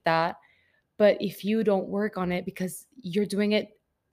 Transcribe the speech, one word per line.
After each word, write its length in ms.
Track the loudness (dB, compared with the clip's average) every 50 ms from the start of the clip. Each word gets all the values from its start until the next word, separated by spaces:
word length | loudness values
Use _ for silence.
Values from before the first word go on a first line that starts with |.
| -2
that, 320 | 0 2 2 2 0 -2 -8 _ _ _ _ _ _ _ _ _ _ _
but 200 | 4 6 6 6 4
if 240 | 0 -6 -6 -6 -4
you 200 | -2 0 2 2
don't 240 | 2 2 2 0 -2
work 280 | -4 -4 -4 -4 -4 -4
on 120 | -4 -2 -2
it, 120 | -4 -4
because 420 | -6 -8 -6 -6 -8 -8 -10 -18 _ _ -16 -12
you're 240 | -6 -2 -2 -2
doing 260 | -2 0 0 0 2 2
it, 260 | 0 -2 -4 -10 _ _ _ _ _ _ _